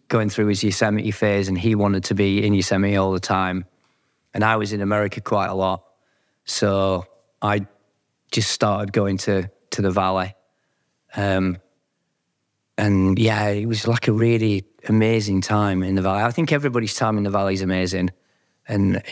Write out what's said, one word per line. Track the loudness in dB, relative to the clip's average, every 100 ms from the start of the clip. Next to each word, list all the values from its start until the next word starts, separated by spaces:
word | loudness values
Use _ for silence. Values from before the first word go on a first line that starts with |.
| -4
going | -2 0
through | 0 0
his | 2
Yosemite | 0 0 0 0 -2
phase, | -2 0 2 0
and | 0
he | 0 2
wanted | 2 0 -2
to | 0
be | 2 2
in | 2 2
Yosemite | 2 0 0 2
all | 0
the | -2
time. | -2 -2 -2 -4 -8 _ _ _ _ _ _
And | -2
I | 0 2
was | -2
in | -4
America | 0 0 0 -4
quite | -2 -2 0
a |
lot. | -2 -2 -2 -8 _ _ _ _ _ -10
So | -2 0 2 0 -2 -4 _ _ _
I | -2 -2 -4 _ _ _ _ _ _
just | -4 -2
started | 0 0 0 -2
going | -2 0 -2
to, | -2 -2 -2 -10 _
to | -4
the | 0
Valley. | 0 0 -2 -4 -10 _ _ _ _ _ _ _ -4
Um, | -2 0 0 -4 -12 _ _ _ _ _ _ _ _ _ _ -2
and | 2 4 4 4
yeah, | 2 2 0
it | -2 -2
was, | -2 -2
like, | 0 0
a |
really | 2 2 2 2 0 -4 _ 0
amazing | 2 4 2 0 -2
time | 0 0 0 0
in | 0
the | 0
Valley. | 0 0
I | -2
think | -2 0
everybody's | 0 0 -2 -4 -2
time | 0 0
in |
the | 0
Valley | 0 0
is | 0
amazing. | -2 -2 -2 -2 -4 -6 _ _ _ _ -6
And, | 0 0 0 0